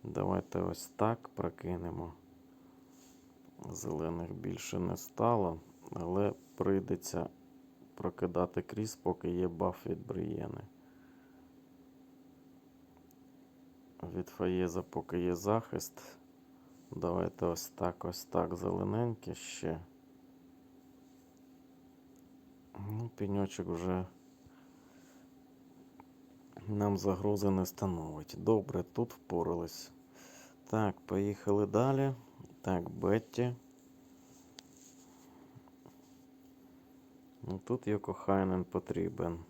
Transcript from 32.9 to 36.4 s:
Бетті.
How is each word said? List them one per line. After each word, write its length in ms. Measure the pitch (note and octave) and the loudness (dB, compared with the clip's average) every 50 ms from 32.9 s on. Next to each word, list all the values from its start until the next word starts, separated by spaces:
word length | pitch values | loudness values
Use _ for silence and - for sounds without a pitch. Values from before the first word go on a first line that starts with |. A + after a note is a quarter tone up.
Бетті. 640 | D#2+ D#2+ E2+ F#2 G2+ A2+ - - - A#2 A#2+ B2 A#2+ A#2+ - - - - - - - - - - - - - - - - - - - - - - - - - - - - - - - - - - - - - - - - - - - - - - - - - - - - - - - - | -4 0 4 4 4 4 2 -2 -2 0 0 0 0 -4 -12 -20 -20 -20 -20 -20 -20 -20 -20 -20 -20 -20 -20 -20 -20 -20 -20 -20 -20 -20 -20 -20 -20 -20 -20 -20 -20 -20 -20 -20 -20 -20 -20 -20 -20 -20 -20 -20 -20 -20 -20 -20 -20 -20 -20 -20 -20 -20 -20 -20 -20 -20 -20 -20 -20 -20